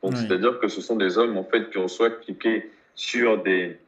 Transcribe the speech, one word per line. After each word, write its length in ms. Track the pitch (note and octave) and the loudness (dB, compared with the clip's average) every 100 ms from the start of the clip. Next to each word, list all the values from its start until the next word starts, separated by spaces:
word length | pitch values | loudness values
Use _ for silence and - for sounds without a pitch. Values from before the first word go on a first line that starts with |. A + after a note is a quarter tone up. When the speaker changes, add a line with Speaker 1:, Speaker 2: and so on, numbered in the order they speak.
Speaker 1:
Donc, 80 | F#2+ | -2
Speaker 2:
Oui. 40 | B2 | -2
Speaker 1:
c'est-à-dire 400 | A2 F#2 A2+ B2 | 0 2 2 0
que 80 | A2 | -4
ce 140 | G2 | -4
sont 160 | F2+ A2+ | -4 0
des 200 | F#2+ F#2 | 2 2
hommes 200 | A#2 G2+ | 2 0
en 60 | F#2 | 0
fait 240 | A2+ G#2+ | 0 0
qui 80 | G2 | -4
ont 100 | F#2 | -4
soit 220 | - A#2 | 2 0
cliqué 580 | - - F#2+ A#2 A2 - _ _ - | 0 -12 -4 -2 -2 -4 _ _ -12
sur 460 | - B2 A#2+ G#2+ | -6 0 2 2
des 360 | G2 F#2 F2 E2 | 2 0 0 -10